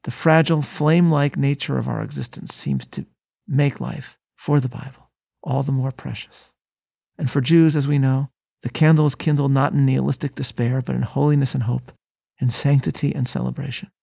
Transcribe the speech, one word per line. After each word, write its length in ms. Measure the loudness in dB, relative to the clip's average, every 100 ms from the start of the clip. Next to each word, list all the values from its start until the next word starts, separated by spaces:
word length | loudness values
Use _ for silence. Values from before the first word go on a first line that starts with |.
The 80 | -8
fragile, 500 | -2 4 4 4 0
flame-like 720 | -2 -2 2 4 4 2 0
nature 440 | 0 -2 -2 -4 -4
of 80 | -2
our 160 | -4
existence 500 | -6 -6 -8 -10 -10
seems 320 | -8 -4 -4 -4
to 200 | -10 -12 _ _ _ -2
make 320 | 0 0 -2
life, 400 | -8 -8 -14 _ _
for 240 | _ 0 0
the 100 | 0
Bible, 400 | -6 -14 -18 _ _ _ _
all 220 | -4 -2
the 80 | 0
more 200 | -2 -2
precious. 640 | -6 -10 -10 -14 -20 -20 _ _ _ _ _ _ -6
And 100 | -2
for 140 | -2
Jews, 340 | 4 6 6
as 120 | 2 0
we 100 | 2
know, 320 | 2 2 -2 _ _ _
the 80 | -10
candle 380 | 2 4 6 4
is 80 |
kindled 360 | 0 0 0 2
not 220 | 2 2
in 100 | 2
nihilistic 520 | 2 2 0 -4 -6
despair, 480 | -6 -8 -2 -2 -2
but 120 | -2
in 60 | -4
holiness 540 | -2 0 2 2 2
and 80 | 0
hope, 280 | -2 -2 -6 _ _ _ _ _
in 120 | -2
sanctity 640 | 0 2 2 2 -2 -4
and 120 | -2 -4
celebration. 640 | -2 -4 -6 -8 -10 -14 _